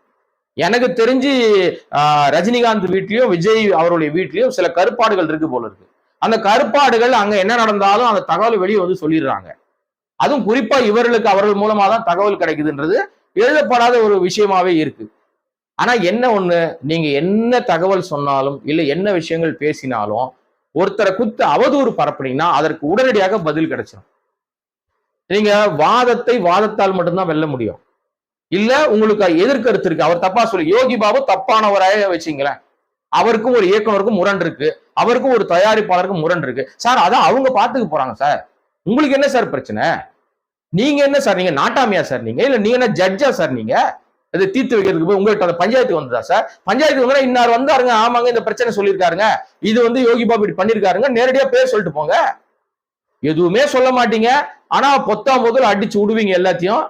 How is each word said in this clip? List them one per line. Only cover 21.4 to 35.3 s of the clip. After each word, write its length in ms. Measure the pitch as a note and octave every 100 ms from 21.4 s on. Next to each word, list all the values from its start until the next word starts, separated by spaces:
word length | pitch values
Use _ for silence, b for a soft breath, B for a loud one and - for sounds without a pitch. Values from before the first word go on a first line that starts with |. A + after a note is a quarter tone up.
| G3+
அவதூறு 460 | D3+ C4+ C#4+ A#3+ E3+
பரப்புனீங்கன்னா 500 | D3 - C3+ C3 E3+
அதற்கு 320 | C#3+ D#3 D#3 C#3+
உடனடியாக 500 | G#3 C4 G#3+ F#3+ G#3+
பதில் 300 | D#3 D3+ D#3+
கிடைச்சிடும். 360 | B2 G#2 G#2 - _ _ _ _ _ _ _ _ _ _ _ -
நீங்க 220 | G3 G#3 G#3 G#3 D3
வாதத்தை 580 | E3 A#3 B3 A#3 - A#3+
வாதத்தால் 540 | F3 F3+ G#3+ G#3+ G3
மட்டும்தான் 360 | F#3+ F3 F3+ F3+
வெல்ல 140 | D#3 D#3
முடியும். 320 | C3 G#2+ E2+ _ _ _ _ _ _ -
இல்ல 200 | F#3+ A3 C4+ D4+
உங்களுக்கு 360 | G#3+ A3 G#3 F#3 E3
எதிர்கருத்து 500 | A3+ C4 A#3 G3 F#3
இருக்கு, 180 | D#3 D#3+
அவர் 180 | F3 F#3
தப்பா 180 | A#3 A3
சொல்லி, 200 | F#3+ D#3
யோகி 260 | A3 C4 A#3
பாபு 220 | G#3 B3+ -
தப்பானவராக 800 | F#3+ - A3 G#3+ G3 F#3 G#3 G3
வச்சுங்களேன், 500 | E3+ E3 C#3+ C#3 B2+ _ _ _ _ -
அவருக்கும் 460 | D#3+ G#3+ A3 A#3 B3
ஒரு 80 | F3+
இயக்குனருக்கும் 540 | G#3+ A3 G3 G3 G3+
முரண் 220 | G3+ G3
இருக்கு, 260 | E3+ C3+ D3+ - _
அவருக்கும் 420 | - F#3+ B3 C4